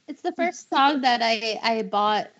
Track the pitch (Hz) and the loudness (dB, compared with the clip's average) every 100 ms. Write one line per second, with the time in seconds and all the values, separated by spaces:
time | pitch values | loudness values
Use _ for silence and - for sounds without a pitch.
0 | - 294 349 330 349 349 - 311 277 294 | -18 -8 -8 -2 -4 -4 -4 2 2 4
1 | 254 240 226 226 220 208 233 226 196 202 | 2 2 2 0 -2 -4 -2 -2 -2 0
2 | 208 214 - | 2 0 -2